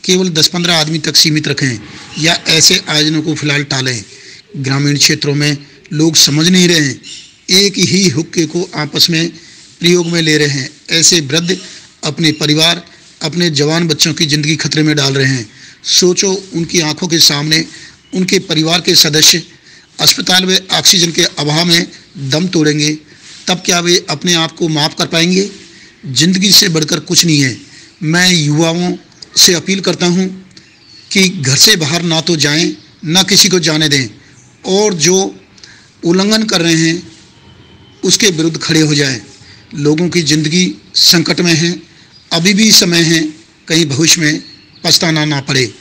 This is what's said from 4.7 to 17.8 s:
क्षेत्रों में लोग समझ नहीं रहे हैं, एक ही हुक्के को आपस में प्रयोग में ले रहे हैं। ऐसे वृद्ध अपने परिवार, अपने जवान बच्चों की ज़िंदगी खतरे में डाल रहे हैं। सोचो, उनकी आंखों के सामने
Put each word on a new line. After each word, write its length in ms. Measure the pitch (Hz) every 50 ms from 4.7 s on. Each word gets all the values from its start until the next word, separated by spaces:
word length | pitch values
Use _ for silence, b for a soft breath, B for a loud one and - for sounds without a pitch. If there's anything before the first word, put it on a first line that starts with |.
| 135 139 143 143 147
क्षेत्रों 380 | 135 - - 156 151 147 147 143
में 220 | 147 147 147 147 147 147 B B B B -
लोग 240 | 165 147 156 165 156
समझ 320 | - - - 139 151 160 180
नहीं 200 | 185 185 180 175
रहे 120 | 175 160
हैं, 200 | 147 135 113 - B B B B B B B B _ -
एक 280 | 180 190 202 202 202 -
ही 300 | 180 117 143 185 196 175
हुक्के 380 | 120 147 165 - - 180 160
को 220 | 151 160 175 185 - -
आपस 360 | 143 151 143 147 156 - -
में 180 | 165 160 165 165 B B B B B B B B B _
प्रयोग 260 | 170 175 175 175 175
में 160 | 170 170 170
ले 140 | 160 156 151 151
रहे 100 | 151 143
हैं। 220 | 139 135 131 - - - _ -
ऐसे 300 | 165 165 156 - 185 170
वृद्ध 380 | 147 127 143 165 175 170 185 180 B B B B B B B _ -
अपने 280 | 156 143 - 165 156
परिवार, 520 | 147 - 151 147 151 156 160 170 170 175 - B B B B B - _
अपने 280 | - 160 143 175 175 170
जवान 380 | 151 139 147 151 160 170 175 165
बच्चों 260 | 147 - - 165 143
की 120 | - 170
ज़िंदगी 300 | 147 147 151 147 151 160
खतरे 260 | 147 - 151 147 156
में 140 | 151 151 151
डाल 180 | 147 139 135 135
रहे 120 | 139 135
हैं। 220 | 131 135 123 110 - B B B B B B B
सोचो, 600 | - - - 185 180 180 - 208 190 190 196 190 190 -
उनकी 260 | 165 170 151 - 175
आंखों 280 | 160 156 151 156 185 170
के 100 | 165 165
सामने 460 | - - 151 143 147 156 156 - - B B B